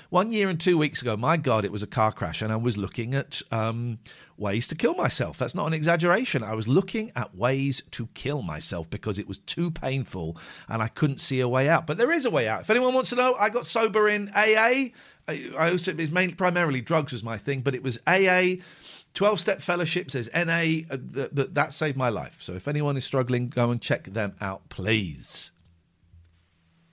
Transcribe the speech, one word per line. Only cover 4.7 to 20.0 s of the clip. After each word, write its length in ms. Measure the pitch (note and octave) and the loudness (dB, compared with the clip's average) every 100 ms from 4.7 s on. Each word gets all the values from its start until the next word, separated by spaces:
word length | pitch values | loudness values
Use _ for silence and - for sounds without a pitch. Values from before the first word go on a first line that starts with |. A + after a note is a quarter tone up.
kill 200 | D#3 B3 | 0 0
myself. 420 | E4+ - - F#2+ - | 2 0 0 -2 -4
That's 180 | B2+ | -4
not 120 | - D#3 | -2 -2
an 80 | |
exaggeration. 680 | D#3+ D3+ E3+ E3+ F#3 B3+ C#3+ | 0 2 4 4 2 2 -2
I 120 | G#2+ | -2
was 120 | A2 G#2+ | -2 2
looking 440 | C#3+ G3 A3+ A3 | 2 2 -2 -4
at 200 | E3+ A2+ | -6 -6
ways 480 | F#2 A#2+ C3+ C#3 C3 - | 0 0 2 0 -2 -4
to 160 | - A#2 | -8 -10
kill 260 | - B2+ C#3+ | -8 -6 -4
myself 480 | F2+ D#2 - F2 E2 | -4 -6 -6 -6 -6
because 300 | - - G2 | -6 -4 -4
it 100 | G2 | -6
was 120 | F#2+ | -8
too 300 | - - E3+ | -6 -4 -4
painful 680 | E3 C3+ C3+ B2 F#2+ D#2+ E3 - - - | -4 -4 -4 -4 -6 -6 -8 -12 -18 -8
and 120 | A2+ | -4
I 80 | A2 | -4
couldn't 300 | - D3+ C#3 | 0 -2 0
see 220 | - C3 | -2 0
a 80 | B2 | 2
way 200 | B2+ C#3 | 2 4
out. 180 | D#3+ D#3+ | 2 2
But 120 | E3 | 0
there 120 | B3 | 2
is 120 | E4+ | 2
a 60 | B3+ | 2
way 180 | D#3+ A2+ | 2 2
out. 140 | G#2+ | 0
If 80 | - | 2
anyone 240 | A3 B3+ | 2 4
wants 160 | B3+ C4 | 2 2
to 60 | B3 | 2
know, 180 | B3+ | 2
I 160 | B3 G#3 | 4 2
got 160 | A3+ - | 0 -2
sober 420 | A#3+ A3+ G3+ G#3 | 0 2 4 4
in 220 | G#3 G3+ | 2 0
A 200 | G3+ G#3+ | 2 4
A. 380 | A3 A3+ B3+ C4 - - - - | 6 4 4 0 -6 -20 -14 -8
I, 240 | D3 B2+ C3+ | -8 -6 0
I 120 | E3 | 2
also, 180 | F3+ F3 | 2 0
it 80 | D#3 | -2
was 140 | D#3+ | 0
mainly, 220 | F3 F#3 | 0 0
primarily 460 | E3+ F#3 F3 E3+ C3 | 2 2 2 2 0
drugs 320 | A2+ E3 B2 | 0 0 0
was 100 | A#2+ | -4
my 140 | A2+ A2+ | -6 -6
thing, 240 | - C3+ | -4 -2
but 140 | B2+ | -2
it 80 | B2+ | -2
was 160 | C3 A#2 - | -2 -2 2
A 220 | F#3 F#3+ | 4 6
A, 320 | F3+ F#3 F#3 - - - - - | 4 4 0 -6 -20 -20 -20 -14
twelve-step 480 | - G3+ G#3 - G3 | 0 2 4 2 -2
fellowships, 520 | - F3 E3 F3 | -2 -2 0 -2